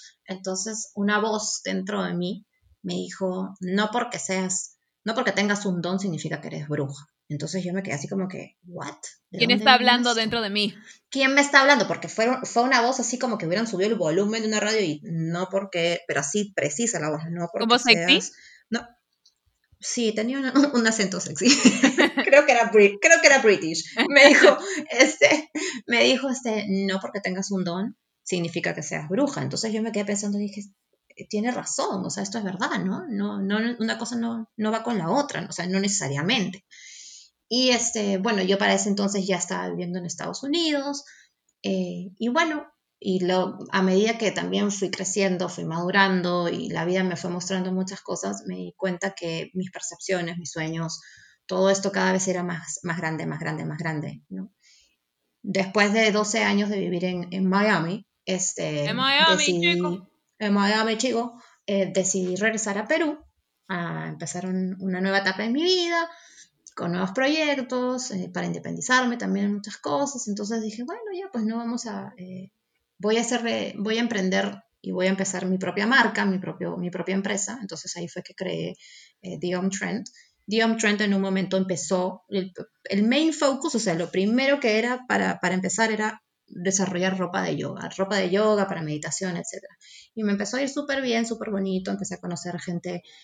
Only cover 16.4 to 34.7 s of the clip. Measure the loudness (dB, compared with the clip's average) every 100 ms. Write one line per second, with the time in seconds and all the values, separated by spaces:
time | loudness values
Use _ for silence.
16.4 | -2 -2 -2 0 -2 -2 -2 -4 -6 -6
17.4 | -4 -2 2 4 6 6 6 4 2 -10
18.4 | -20 -20 -8 -6 -6 _ _ _ _ _
19.4 | _ _ _ _ -8 -2 0 0 -2 -2
20.4 | 0 4 4 4 2 2 0 -2 -6 2
21.4 | 4 6 6 6 4 6 2 2 6 8
22.4 | 8 6 6 8 8 8 8 8 8 8
23.4 | 8 4 2 -4 -4 -2 4 10 10 12
24.4 | 10 8 2 -6 0 4 4 6 4 4
25.4 | 0 -6 -6 -6 0 4 4 4 0 -4
26.4 | -2 -2 0 0 0 -2 -4 -6 -4 -4
27.4 | -4 -2 -2 -2 -4 -8 _ _ -6 -4
28.4 | -2 -4 -4 -4 -6 -8 -4 0 0 -2
29.4 | -6 -4 -4 -2 -2 -2 -2 -2 -2 -2
30.4 | -4 -8 -16 _ _ _ _ -20 -8 -4
31.4 | -2 -4 -6 -4 -2 -4 -4 -6 -6 -6
32.4 | -6 -4 -4 -2 -2 -4 -4 -4 -2 -2
33.4 | 0 0 0 -2 -2 -2 -4 -4 -4 -4
34.4 | -8 -4 -2